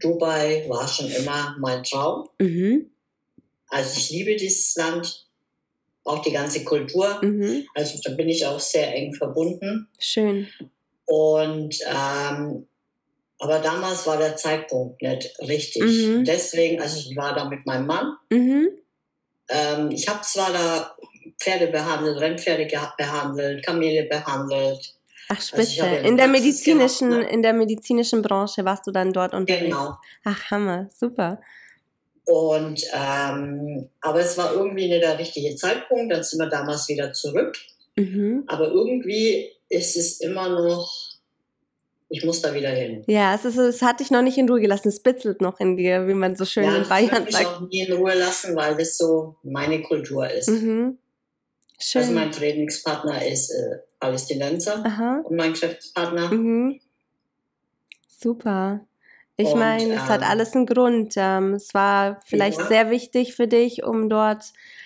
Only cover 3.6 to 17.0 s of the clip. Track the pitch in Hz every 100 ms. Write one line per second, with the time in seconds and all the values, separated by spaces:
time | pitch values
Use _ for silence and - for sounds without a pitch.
3.6 | _ 135 - - - 165 220 214 196 -
4.6 | - 170 165 170 170 - _ _ _ _
5.6 | _ _ _ _ - 151 156 147 147 -
6.6 | - 147 131 185 202 208 202 208 202 262
7.6 | - 147 147 - - 135 165 165 143 147
8.6 | - 156 147 - 143 - 139 151 165 180
9.6 | 196 220 220 - - 226 214 202 202 -
10.6 | - _ _ _ - 156 156 156 156 156
11.6 | 151 - - 160 143 143 147 147 147 -
12.6 | - _ _ _ _ _ _ - 143 156
13.6 | 160 175 185 175 156 151 156 - 160 156
14.6 | - 127 123 - 131 135 - - 135 151
15.6 | - 226 220 226 220 233 254 170 - 170
16.6 | 165 165 151 156